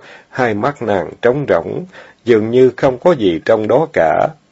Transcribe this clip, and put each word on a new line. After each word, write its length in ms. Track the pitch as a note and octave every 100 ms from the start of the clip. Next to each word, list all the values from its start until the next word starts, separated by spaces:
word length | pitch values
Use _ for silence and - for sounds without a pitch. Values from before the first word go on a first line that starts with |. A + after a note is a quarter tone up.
| - - _
hai 260 | - A#2+
mắt 280 | G#2 C3+ C#3+
nàng 280 | A2 G2 - -
trống 240 | A#2 C#3+ A#2+
rỗng, 360 | E2+ F2 G#2+ F#3 - - _
dường 260 | A2+ A2+ A2
như 200 | B2 B2+ -
không 220 | C#3+ B2+
có 140 | F3+
gì 280 | D3 G2 D#2+
trong 240 | - A2 G#2+
đó 180 | B2 D#3+
cả. 360 | F#2+ D#2+ - - - _